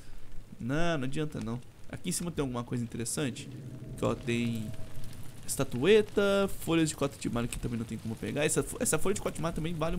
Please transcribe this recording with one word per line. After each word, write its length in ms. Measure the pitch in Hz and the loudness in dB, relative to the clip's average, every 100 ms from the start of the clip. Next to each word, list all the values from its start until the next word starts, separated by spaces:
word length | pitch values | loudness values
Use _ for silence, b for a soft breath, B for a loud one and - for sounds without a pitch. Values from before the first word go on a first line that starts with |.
| B B B B - - | B B B B -6 -6
Não, 380 | 113 143 170 165 | 0 4 4 4
não 80 | 127 | 0
adianta, 340 | 147 151 139 | -2 -2 -4
não. 180 | 107 117 - - - | -4 -6 -8 -12 -10
Aqui 200 | - 175 | -8 -4
em 20 | |
cima 200 | 170 175 | -4 -2
tem 100 | 160 | -2
alguma 220 | 139 120 | -2 -2
coisa 200 | 120 127 | -4 -2
interessante? 680 | 117 117 113 - 147 - - - - - - - | -4 -4 -4 -2 -2 -4 -8 -12 -12 -12 -10 -2
Aqui, 100 | 113 | 0
ó, 100 | 117 | 0
tem... 560 | - 120 120 117 110 - - - - - - - - | 0 0 2 0 -2 -4 -2 0 0 -2 -8 -6 -4
Estatueta, 1040 | - 135 120 147 214 208 - 202 196 196 - | 0 0 2 8 8 6 4 4 4 2 0
folhas 280 | - 165 160 | 2 4 4
de 60 | - | 2
cota 220 | 139 - | -2 -2
de 100 | - | -4
malha 180 | 117 117 | -2 -2
que 120 | - | -2
também 180 | 123 117 | -4 -2
não 80 | 113 | -4
tem 120 | 113 | -6
como 180 | 110 110 | -6 -6
pegar. 300 | 104 120 156 | -4 0 2
Essa 180 | - | 2
fo-, 140 | 139 - | 0 0
essa 180 | - - | 2 4
folha 160 | 190 | 4
de 80 | 208 | 4
cota 140 | - 175 | -2 -2
de 60 | |
malha 120 | 160 | -2
também 200 | 165 156 | -2 -2
vale 240 | 170 160 | 0 0